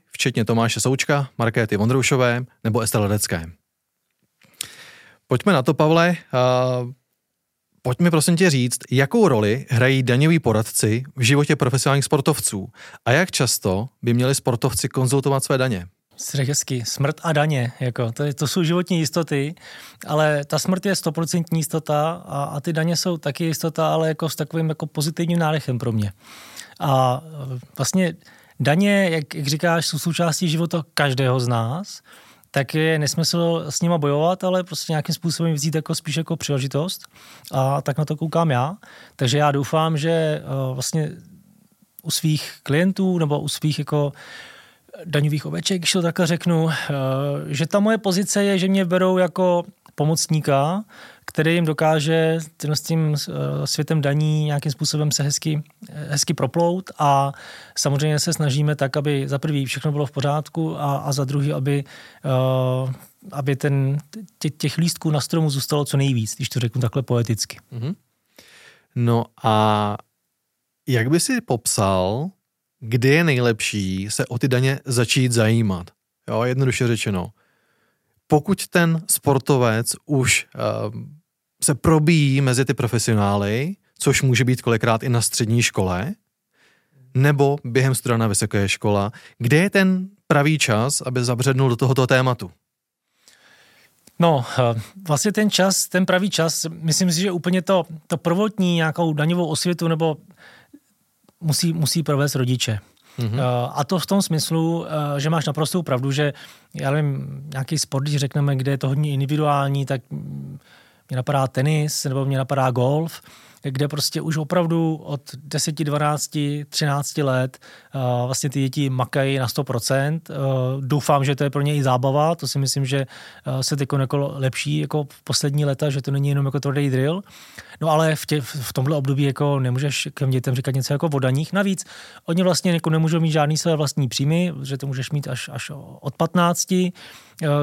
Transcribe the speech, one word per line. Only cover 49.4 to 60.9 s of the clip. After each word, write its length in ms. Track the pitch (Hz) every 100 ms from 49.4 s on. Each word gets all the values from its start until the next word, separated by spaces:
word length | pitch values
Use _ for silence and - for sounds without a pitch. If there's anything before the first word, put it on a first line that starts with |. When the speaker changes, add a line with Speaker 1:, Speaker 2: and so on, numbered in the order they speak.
| 185 175 175 - - -
Speaker 2:
pomocníka, 880 | 151 160 - 156 151 139 143 190 220 - - - -
který 280 | - 156
jim 120 | 170 160
dokáže 720 | 151 156 160 147 165 160 165 156 -
tímhle 180 | 147 151
s 60 |
tím, 340 | - 160 156 147
eh, 160 | - 147 139 143 143
světem 340 | - 147 160
daní 440 | 139 147 156 151 151
nějakým 260 | 143 156
způsobem 400 | - 147 156 151
se 120 | -
hezky, 400 | 143 139 156 151 147 _ -
eh, 180 | 147 139
hezky 240 | 147 -
proplout 580 | 160 135 170 170 180 185 -
a 340 | 147 139 139 135 - - - -
samozřejmě 420 | 147 139 151 151
se 140 | 170
snažíme 420 | 160 147 135 147 147
tak, 220 | 135 151
aby 300 | 143 143 139
za 120 | 139
prvý 260 | 156 147 135
všechno 260 | - 156
bylo 140 | 147 139
v 60 |
pořádku 640 | - 143 147 147 - 160 160
a, 180 | 147